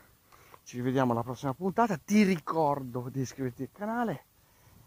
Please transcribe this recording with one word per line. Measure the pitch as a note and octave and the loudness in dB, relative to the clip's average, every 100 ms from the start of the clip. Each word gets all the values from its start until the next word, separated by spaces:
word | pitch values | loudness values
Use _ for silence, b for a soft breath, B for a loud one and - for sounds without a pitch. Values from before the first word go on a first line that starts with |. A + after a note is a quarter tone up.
| B B B B B B | B B B B B B
Ci | - B2 | -14 -4
rivediamo | B2 C3 B2+ | 0 2 4
alla | A#2 | 2
prossima | A#2+ B2 C#3 B2+ | 0 -4 -4 -2
puntata. | F#3+ F#3 A#3 E3+ | -2 2 2 0
Ti | - G#3+ | 2 4
ricordo | G3 F3+ - D#3+ D3+ C#3+ C3 B2 B2 | 6 2 -2 0 2 0 -4 -6 -6
di | B2+ | -4
iscriverti | B2+ - C3 A#2+ | -4 -4 -6 -4
al | B2+ | -10
canale, | - G#3 A#3 A#3 D3 - b b b b b | -8 -6 -2 -2 -4 -10 b b b b b